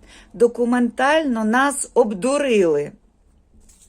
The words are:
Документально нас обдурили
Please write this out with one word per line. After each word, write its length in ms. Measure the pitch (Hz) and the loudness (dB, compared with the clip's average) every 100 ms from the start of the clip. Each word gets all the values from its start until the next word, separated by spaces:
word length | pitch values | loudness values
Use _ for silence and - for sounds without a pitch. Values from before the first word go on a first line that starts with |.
| - - - | -20 -20 -20
Документально 1120 | 180 233 233 240 247 240 - 262 320 302 226 214 | 0 0 0 -2 0 -2 0 0 0 0 -2 0
нас 460 | 240 285 277 - | 0 0 -2 -2
обдурили 1000 | - 240 208 247 285 285 220 170 147 147 - _ _ _ _ _ - - _ | 0 0 0 -4 -2 0 2 2 0 -4 -12 _ _ _ _ _ -20 -20 _